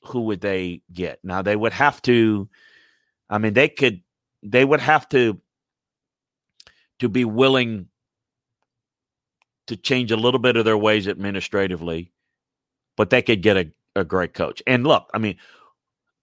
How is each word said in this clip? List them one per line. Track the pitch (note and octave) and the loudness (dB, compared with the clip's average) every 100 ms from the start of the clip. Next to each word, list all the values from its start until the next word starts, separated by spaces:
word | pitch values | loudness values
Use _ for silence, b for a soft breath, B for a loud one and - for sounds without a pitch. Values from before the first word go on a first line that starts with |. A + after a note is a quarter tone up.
who | - B2+ | -10 -6
would | A2 G2 | -4 -4
they | G2+ F#2+ F#2 F2 _ | -4 -4 -6 -10 _
get. | F2+ F2 - | -10 -8 -8
Now, | F#2 F#2 | -8 -4
they | F#2+ G#2 | -2 0
would | A2+ | -2
have | - C#3+ C3+ | 0 0 0
to, | - A#2+ A2+ G#2 G2 b b b b b b b - | 2 4 4 0 -6 b b b b b b b -8
I | G#2 | -4
mean, | A2 | 0
they | G#2+ D3+ | 2 2
could, | - C3 F#2 _ _ _ _ | 2 -2 -2 _ _ _ _
they | G#2 B2 | -2 2
would | C3+ D3 | 4 2
have | B2+ D3+ - | 2 0 2
to, | C#3 A#2+ G2 _ _ _ _ _ _ _ _ _ _ _ _ - b b - | 2 2 -2 _ _ _ _ _ _ _ _ _ _ _ _ -20 b b -6
to | A#2+ | -2
be | B2+ | 0
willing | A#2 A2 C3 C3 A#2+ G#2+ F2 _ _ _ _ _ _ _ _ _ _ _ _ _ _ _ _ _ - | -2 2 2 2 0 -6 -12 _ _ _ _ _ _ _ _ _ _ _ _ _ _ _ _ _ -14
to | A2+ | -8
change | - B2+ A#2 | -2 -2 0
a | A2 | 0
little | A#2 B2+ | 2 2
bit | B2 A#2 | 2 2
of | |
their | A2 G#2+ | 2 2
ways | G#2+ G#2+ F#2+ | 2 0 0
administratively, | F#2+ G2 G2 - G2+ G2 F2 E2+ E2 F2 _ _ _ _ _ _ _ _ - | -6 -6 -6 -4 -2 -2 -4 -6 -8 -10 _ _ _ _ _ _ _ _ -4
but | G#2+ | 2
they | - | 2
could | - G#2+ | 2 2
get | G#2 G2 | 2 2
a, | D#2+ _ _ G2+ | 0 _ _ -6
a | |
great | F2 F#2 F2 | -2 -2 -4
coach. | - D#2+ - - | -6 -8 -6 -2
And | B2+ C3+ | 0 2
look, | C#3 - | 0 -2
I | A2 | -4
mean, | A2 F2 b b b b _ _ _ _ | -4 -6 b b b b _ _ _ _